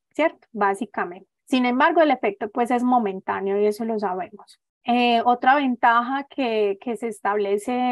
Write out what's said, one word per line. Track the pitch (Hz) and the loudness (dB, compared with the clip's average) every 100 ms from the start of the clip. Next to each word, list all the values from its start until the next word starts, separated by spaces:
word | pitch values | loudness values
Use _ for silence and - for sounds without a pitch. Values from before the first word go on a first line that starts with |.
| _ - | _ -2
¿cierto? | 320 - _ | -2 -2 _
Básicamente. | 220 202 196 220 - 185 185 - _ - | -2 0 0 -6 -6 -8 -10 -20 _ -2
Sin | 254 247 | 0 2
embargo, | 247 311 339 | 2 2 4
el | 311 | 2
efecto, | 262 214 - 214 | 2 -2 -4 -6
pues, | 262 240 | -4 -2
es | 247 | 0
momentáneo | 247 247 208 190 - 196 196 202 | 2 0 0 -6 -6 -6 -2 0
y | 208 | 0
eso | 208 226 | -2 -4
lo | 220 | -4
sabemos. | 202 185 175 202 - _ _ _ | -4 -6 -10 -14 -20 _ _ _
Eh, | - 240 240 233 240 | -2 0 2 2 2
otra | 247 254 285 | 2 4 2
ventaja | 269 240 240 233 240 277 277 | 2 0 2 2 0 -4 -6
que, | - 247 220 202 196 | -6 -2 0 0 -2
que | 254 220 | -6 -6
se | 233 | -6
establece | 202 - 208 196 202 254 247 247 | -6 -2 -2 0 -2 -2 -2 0